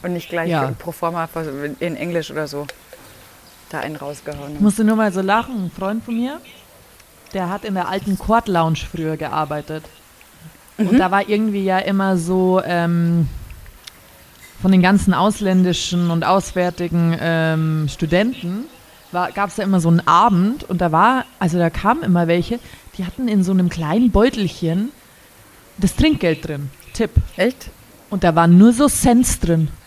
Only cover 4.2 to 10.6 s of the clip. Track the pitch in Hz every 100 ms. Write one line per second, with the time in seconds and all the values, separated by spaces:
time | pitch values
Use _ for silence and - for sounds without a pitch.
4.2 | - 147 143 151 202 202 214 220 214 185
5.2 | 190 214 240 240 180 - 190 220 226 226
6.2 | 247 311 - - - - - - - _
7.2 | - 190 180 202 220 190 175 196 202 190
8.2 | - 226 220 175 165 160 - - 156 156
9.2 | 151 151 151 151 147 156 156 - - _
10.2 | - - 160 -